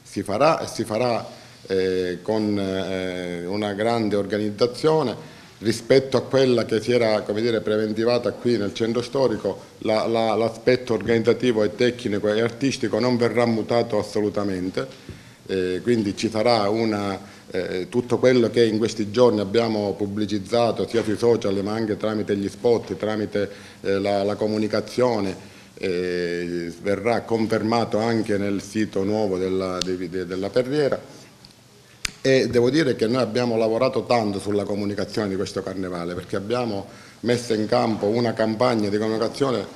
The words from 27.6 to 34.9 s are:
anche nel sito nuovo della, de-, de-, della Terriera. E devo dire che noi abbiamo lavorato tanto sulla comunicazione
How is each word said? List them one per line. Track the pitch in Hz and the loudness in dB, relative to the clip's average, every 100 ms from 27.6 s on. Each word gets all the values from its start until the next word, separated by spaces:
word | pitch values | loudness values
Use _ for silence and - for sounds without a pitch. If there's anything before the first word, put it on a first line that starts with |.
| 107 117 107 104 | 2 0 0 0
anche | 117 113 107 101 | 0 0 0 -2
nel | 101 98 | -2 -4
sito | - 107 107 98 | -4 -4 -2 -2
nuovo | 98 107 104 92 | 0 0 0 0
della, | 95 95 92 90 | 0 -2 -2 -4
de-, | 90 92 90 | -4 -4 -4
de-, | 92 87 | -6 -6
della | 92 98 | -4 0
Terriera. | 120 127 151 139 - - - - - - - - - - - - - | 0 0 0 0 -2 -8 -20 -20 -20 -20 -20 -20 -20 -20 -12 -12 -2
E | 135 131 117 | 2 4 4
devo | 120 123 | 2 4
dire | 147 143 117 | 2 0 0
che | 110 | 0
noi | 131 | 0
abbiamo | 107 117 120 113 | 0 0 0 2
lavorato | 113 113 131 110 | 2 2 2 0
tanto | 98 120 107 98 | 2 2 2 -2
sulla | 104 104 | -2 -2
comunicazione | 98 101 101 | -2 -4 -4